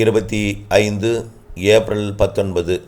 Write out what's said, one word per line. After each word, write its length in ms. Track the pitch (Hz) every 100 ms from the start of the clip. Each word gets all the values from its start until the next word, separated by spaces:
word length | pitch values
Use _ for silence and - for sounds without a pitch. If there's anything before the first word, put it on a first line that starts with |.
இருபத்தி 600 | 110 107 101 107 104 98 -
ஐந்து 440 | 98 104 104 113 117 117 - -
ஏப்ரல் 600 | 90 95 110 110 104 104
பத்தொன்பது 640 | 101 98 104 98 87 85 90